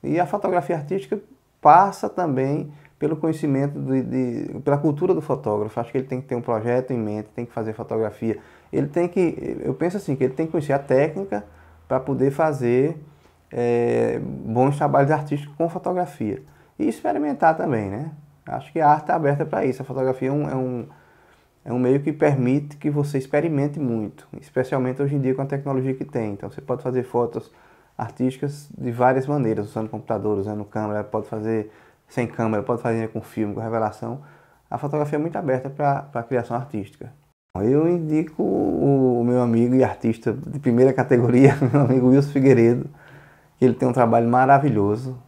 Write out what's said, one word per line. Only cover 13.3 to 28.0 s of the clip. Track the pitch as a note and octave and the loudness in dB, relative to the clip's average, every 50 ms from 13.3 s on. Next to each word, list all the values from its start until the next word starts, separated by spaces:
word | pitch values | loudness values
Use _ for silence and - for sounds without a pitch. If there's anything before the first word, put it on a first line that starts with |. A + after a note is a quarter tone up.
| _ _ _ _ | _ _ _ _
é, | - A#2+ A#2+ A#2+ A#2+ A#2+ A#2+ A#2+ A#2 A#2 A#2 A#2 A#2 A#2 | -6 -2 0 2 2 2 2 2 2 2 2 0 0 -2
bons | - - C3+ C3+ C3+ B2 A2+ A#2+ B2+ C#3 C#3+ | -6 -6 -10 -10 -8 -2 2 2 2 2 2
trabalhos | D3 D#3 C#3+ C3+ C#3 C#3 C#3 | 0 0 2 4 4 4 4
artísticos | D#3 D3 D3 - C#3+ C#3+ - - - | 2 -2 -2 -6 -6 -8 -8 -12 -6
com | - E3 E3+ | -4 -4 -4
fotografia. | E3 F#3 - F#3 F#3 F3+ F3+ F3 - - A#2 G#2+ G2 - - - - _ _ _ _ - | -4 -6 -4 -4 -2 -2 -4 -6 -6 -6 -6 -4 -4 -6 -10 -18 -20 _ _ _ _ -4
E | G#3 | -2
experimentar | G#3 A3 - - - - C#4 D4 D4+ C#4 - - D#3+ D#3+ | -2 -2 -2 -4 -4 -2 -2 -2 -4 -2 2 2 2 2
também, | D#3+ E3+ E3 C3 A2 G#2 G2 | 2 -2 -2 -2 -2 -2 -4
né? | G2 A2 D3 D#3+ D3 - - - _ _ _ | -6 -8 -8 -10 -12 -16 -20 -20 _ _ _
Acho | - - - - - | -10 -10 -10 -10 -6
que | - E3 | -2 2
a | D#3 D3 | 4 4
arte | D3 D3+ D3+ | 4 4 2
tá | - F3+ | -2 -2
aberta | E3+ D#3 C#3+ C#3+ C#3+ D#3+ | 0 2 0 0 0 -2
pra | D3+ D#3+ F3+ F#3+ | -2 -2 -2 0
isso. | C3+ A#2+ - | -2 -2 -4
A | C3 | -8
fotografia | C3 C3 C3+ C3 C3 C3 - C3 C3 | -8 -6 -2 -2 -2 -2 -2 -2 -2
é | |
um, | C#3 D3 D3 D3 | -2 -2 -2 -2
é | C#3 | -4
um, | C3 B2+ B2+ B2+ A#2+ A2+ - - - _ _ _ _ _ _ _ _ _ _ _ _ _ | -4 -4 -4 -4 -6 -10 -12 -16 -20 _ _ _ _ _ _ _ _ _ _ _ _ _
é | - A#2+ | -4 -2
um | B2+ | 0
meio | B2+ B2 C3+ C#3+ | 2 2 2 2
que | C#3+ D#3+ D3+ | 2 -2 -2
permite | D3 D#3+ D3 C#3+ C3 B2 B2 C3 D3 D3 D3 - | 2 2 2 4 2 2 2 2 0 -2 -4 -14
que | - - D3+ | -6 -4 -2
você | D3 D3 C#3+ D3 D3 | 0 0 -2 0 -2
experimente | C3+ C3 - - D3 D3+ E3+ D#3 C#3 C#3 D3 C#3+ F3 | -4 -4 0 0 0 0 2 0 0 0 -2 -2 -4
muito, | D3 B2 A#2 A2+ G#2+ G2+ - - - _ - - | -2 -2 -2 -2 -4 -6 -8 -14 -20 _ -18 -18
especialmente | - - _ C3 B2+ - - C3+ B2+ B2+ B2+ C3+ | -18 -6 _ -2 -2 0 -2 -2 -2 -2 -2 -2
hoje | C#3+ C#3 C#3+ | -2 -2 0
em | C#3+ | 0
dia | C3 C3 C3 | 0 0 0
com | C3 | -2
a | C3+ | -2
tecnologia | C#3 C#3+ C3+ C#3+ C#3+ C3+ C3 B2+ C3+ C3 | -4 -4 -6 -4 -2 -2 -2 -2 -2 -4
que | C3+ D3+ | -4 -8
tem. | C#3+ - B2 A2+ G#2+ G2+ | -6 -4 -4 -4 -4 -6
Então | G2 - - | -8 -10 -12
você | - - | -12 -14
pode | - - C3 A#2+ | -6 -6 -6 -4
fazer | - B2+ B2 B2+ A#2+ | -4 -4 -2 -2 -4
fotos | - - B2 A#2+ A#2 - A#2 - - _ _ - _ - _ _ _ _ | -2 0 -2 -2 0 -4 -8 -12 -12 _ _ -20 _ -20 _ _ _ _
artísticas | - | -10